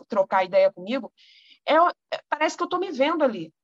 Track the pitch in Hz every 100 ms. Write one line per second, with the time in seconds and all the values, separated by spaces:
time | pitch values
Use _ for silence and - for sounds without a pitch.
0 | - 202 190 196 185 190 190 180 185 262
1 | 214 - _ _ _ _ - 302 339 -
2 | _ - - 294 311 - 349 359 381 269
3 | 277 330 277 196 160 _